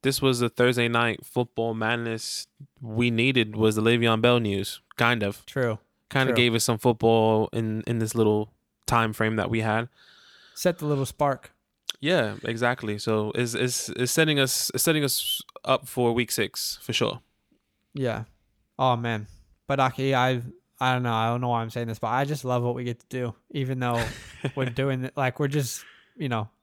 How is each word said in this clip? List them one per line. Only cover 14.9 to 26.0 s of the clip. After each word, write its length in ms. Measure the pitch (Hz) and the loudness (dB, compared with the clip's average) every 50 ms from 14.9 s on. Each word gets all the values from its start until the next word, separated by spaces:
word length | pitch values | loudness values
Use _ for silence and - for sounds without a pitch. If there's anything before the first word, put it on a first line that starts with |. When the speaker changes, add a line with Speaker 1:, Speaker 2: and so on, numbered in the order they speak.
| 156 151 143 | 2 2 2
Speaker 1:
us 380 | 131 - - - - - - - - _ - - | 0 -2 -2 0 -2 -2 -2 -4 -12 _ -10 -2
up 240 | - 131 127 - | 0 0 0 -2
for 240 | - - 127 123 117 117 | -6 -2 0 2 2 2
week 180 | 123 120 - | 0 -2 -2
six 460 | - - 104 - - - - - - - | -2 -2 -2 -4 -4 -8 -8 -8 -8 -8
for 120 | - - 113 | -8 -4 -2
sure. 280 | - 107 - - - _ _ _ _ _ _ _ _ _ _ _ _ _ _ _ | 0 0 -2 -2 -6 _ _ _ _ _ _ _ _ _ _ _ _ _ _ _
Speaker 2:
Yeah. 300 | 147 131 120 110 110 117 _ _ _ _ _ _ _ _ _ _ - | -4 -4 -4 -4 -4 -8 _ _ _ _ _ _ _ _ _ _ -2
Oh 160 | 135 131 123 | 0 0 0
man, 320 | 117 120 117 113 107 104 - - - _ _ _ _ _ | 0 -2 -2 -4 -4 -6 -10 -16 -20 _ _ _ _ _
but 120 | - 139 135 | -4 0 2
Aki, 360 | 131 131 - - 131 135 135 | 2 0 0 0 0 2 2
I, 260 | 127 123 127 131 123 120 113 - - _ _ _ _ | 4 4 2 2 0 -4 -8 -14 -18 _ _ _ _
I 120 | 127 131 127 | 0 0 2
don't 100 | 123 123 | 2 0
know. 100 | 120 113 | 0 0
I 140 | 110 113 | 2 2
don't 120 | 117 120 123 | 0 0 0
know 100 | 127 123 | 0 -2
why 120 | 120 117 | -2 -2
I'm 80 | 113 113 | -2 -4
saying 180 | - 120 120 | -6 -6 -6
this, 120 | 113 110 - | -6 -6 -4
but 80 | - | -2
I 180 | 110 117 131 143 | -2 0 0 0
just 180 | 139 151 139 - | -2 -4 -4 -2
love 180 | 127 123 123 120 | -2 0 0 0
what 120 | 120 120 | 0 -2
we 80 | 123 123 | -2 -4
get 160 | 120 117 _ | -6 -8 _
to 60 | - | -12
do, 280 | _ - 127 123 120 - _ _ _ | _ -6 -6 -6 -6 -8 _ _ _
even 280 | - 143 135 127 135 127 | -6 -4 -4 -4 -2 -2
though 240 | 127 123 120 117 117 113 - - - - | -2 0 0 0 -2 -4 -6 -12 -16 -20
Speaker 1:
<laughs> 260 | - - - 139 - | -16 -6 -6 -6 -2
Speaker 2:
we're 100 | 143 131 | -2 -2
doing 400 | 123 117 131 135 139 131 131 127 | -2 -2 -2 0 0 0 -2 -4
it. 80 | 131 _ | -6 _
Like, 240 | 147 135 127 - - | 0 -2 -2 0 0
we're 80 | 151 | -2
just, 380 | 139 143 151 135 120 - - - - - _ | 0 0 0 -2 -2 -6 -10 -14 -18 -20 _